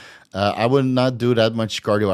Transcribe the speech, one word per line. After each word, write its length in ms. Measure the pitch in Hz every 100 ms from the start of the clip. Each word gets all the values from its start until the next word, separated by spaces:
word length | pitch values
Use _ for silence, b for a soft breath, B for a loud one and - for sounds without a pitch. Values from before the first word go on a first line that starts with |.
| B B B
Uh, 220 | - 101 -
I 80 |
would 220 | 117 139 131
not 320 | 127 127 117
do 160 | 120
that 200 | 117 110
much 280 | 113 110 -
cardio 280 | - 104 104